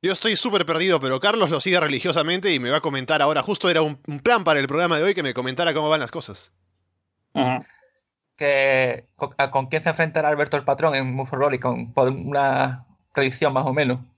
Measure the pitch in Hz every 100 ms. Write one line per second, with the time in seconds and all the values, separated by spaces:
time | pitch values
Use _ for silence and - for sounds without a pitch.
0 | 180 190 226 214 247 202 165 160 185 170
1 | 135 131 196 226 180 147 185 180 156 135
2 | 180 160 156 180 196 151 123 147 165 139
3 | 127 156 143 151 113 208 185 160 156 143
4 | - 147 233 240 180 151 135 143 175 160
5 | 175 190 147 123 131 127 170 156 151 156
6 | 123 165 - 101 - _ _ _ _ _
7 | _ _ _ - 127 127 - _ _ _
8 | _ _ _ _ 147 139 135 131 127 120
9 | - _ 139 - 139 135 131 156 156 156
10 | 160 160 147 147 147 147 143 135 160 139
11 | 131 131 131 131 143 127 127 120 117 120
12 | 127 135 - 143 139 135 131 127 - _
13 | _ - 135 131 151 131 147 135 139 127
14 | 123